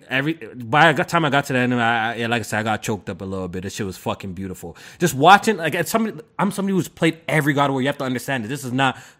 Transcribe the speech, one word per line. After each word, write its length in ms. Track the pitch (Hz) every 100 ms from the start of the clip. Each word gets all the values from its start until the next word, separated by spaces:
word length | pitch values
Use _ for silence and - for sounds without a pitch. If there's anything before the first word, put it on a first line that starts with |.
| -
every, 240 | 131 143
by 580 | 165 - 113 113 147 165
the 120 | 147
time 200 | 175 170
I 60 | 151
got 160 | 135 -
to 80 |
the 60 | 127
end, 140 | 123 123
I, 360 | 117 117 113
I, 40 | 117
yeah, 120 | 117
like 120 | 120
I 40 |
said, 160 | 104 107
I 40 |
got 180 | 110 107
choked 280 | - 104 -
up 120 | 90
a 40 | 95
little 220 | 95 92
bit. 140 | 90
This 120 | 98 -
shit 100 | 98
was 100 | 90
fucking 360 | 117 101 101
beautiful. 420 | 87 95 87 85 - - -
Just 140 | 175
watching, 440 | 123 156 196 220 202
like, 180 | 160 175
as 120 | 165
somebody, 320 | 226 220 147 - -
I'm 120 | 196
somebody 220 | 196 196
who's 140 | 185 -
played 300 | - 165 160 -
every 260 | 151 147
God 120 | 143 143
of 40 |
War. 80 | 135
You 60 | 135
have 100 | 139
to 60 | 131
understand 380 | 127 - 135
that 40 | 107
this 160 | 143 127
is 80 |
not, 240 | 127 135 - - _